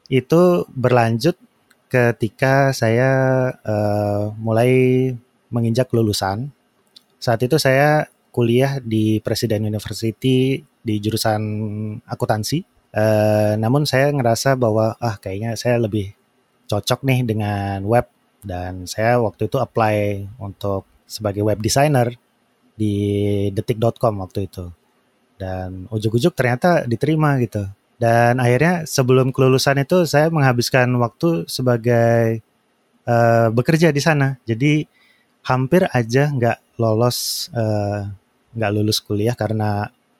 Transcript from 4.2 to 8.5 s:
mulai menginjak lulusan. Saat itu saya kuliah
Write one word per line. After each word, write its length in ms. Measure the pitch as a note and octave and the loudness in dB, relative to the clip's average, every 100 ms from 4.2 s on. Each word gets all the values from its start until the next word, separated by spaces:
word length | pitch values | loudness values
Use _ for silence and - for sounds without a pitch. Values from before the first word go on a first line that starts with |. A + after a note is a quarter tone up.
| G#2 G#2+ | -4 -6
mulai 320 | A2 A2+ B2 B2+ B2+ B2+ C3 B2 _ _ - | -2 2 2 4 2 2 0 -4 _ _ -8
menginjak 400 | A#2+ A#2 A2+ B2+ A#2 | -4 0 0 0 0
lulusan. 560 | A2+ G2+ G2 G2+ C#3+ - _ _ _ - _ _ | 0 0 -4 -4 -8 -14 _ _ _ -20 _ _
Saat 240 | - A2+ | -2 0
itu 160 | B2 D#3 | 2 2
saya 480 | C3+ C3 D3 D3+ - _ _ | 2 4 4 2 -2 _ _
kuliah 480 | - A#2 | -2 2